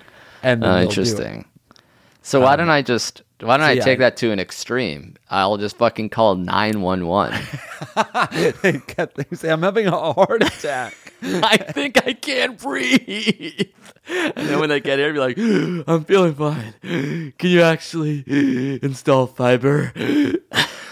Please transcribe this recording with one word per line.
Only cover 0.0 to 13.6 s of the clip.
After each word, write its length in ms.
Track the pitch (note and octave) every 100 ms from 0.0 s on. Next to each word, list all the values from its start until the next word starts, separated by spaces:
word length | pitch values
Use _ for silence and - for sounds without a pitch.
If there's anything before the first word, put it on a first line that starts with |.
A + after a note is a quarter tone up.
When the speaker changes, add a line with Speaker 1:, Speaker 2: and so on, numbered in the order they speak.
| - - - -
Speaker 1:
And 200 | B2+ A#2
then 80 | F#2
Speaker 2:
Oh, 40 |
Speaker 1:
they'll 80 | F2+ F2+
do 120 | G2+
it. 60 | G#2
Speaker 2:
interesting. 380 | G#2 A1 A1 - _ _ _ _ _ _ _
So 180 | - C#3
why 120 | C3
Speaker 1:
Um, 60 | D3
Speaker 2:
don't 100 | E3+
I 120 | D3
just, 400 | B2+ A#2 - - _ -
why 160 | A2+ C3+
don't 80 | D#3
Speaker 1:
so 40 |
Speaker 2:
I 40 |
Speaker 1:
yeah. 100 | B2
Speaker 2:
take 160 | C3 B2
that 180 | B2 -
to 140 | A#2
an 80 | G2+
extreme? 760 | F2+ - - B2 G#2 D2 G2 - -
I'll 280 | G2 G2 G#2
just 200 | G#2 -
fucking 320 | A#2 - A2
call 260 | - A2 F#2
nine 460 | F2+ F#2+ G#2+ G#2
one 240 | F2+ F#2 E2+
one. 260 | G2 C2+
Speaker 1:
<laughs> 100 | A2 C3 C3+ - - D3+ G#3 - A#3+ F3+ D#3+ E3+ -
They 200 | F#3+ D3 - -
get, 180 | D#3 -
they 200 | C#3 F3
say, 140 | D#3+
"I'm 100 | D#3+
having 260 | F#3 G#3 G3
a 260 | D#3+ D#3+
heart 280 | C#3+ G3 A3+
attack." 520 | D4 - D3 C3 A2+ - -
Speaker 2:
<laughs> 120 | -
"I 340 | C4 F3+ G3+ G#3+
think 480 | - C#4+ C#4+ A#3+ B3+
I 60 |
can't 440 | C4 - B3+ A#3+ A3
breathe." 1080 | A3+ C4+ B3+ B3+ - G#3 A3+ - - -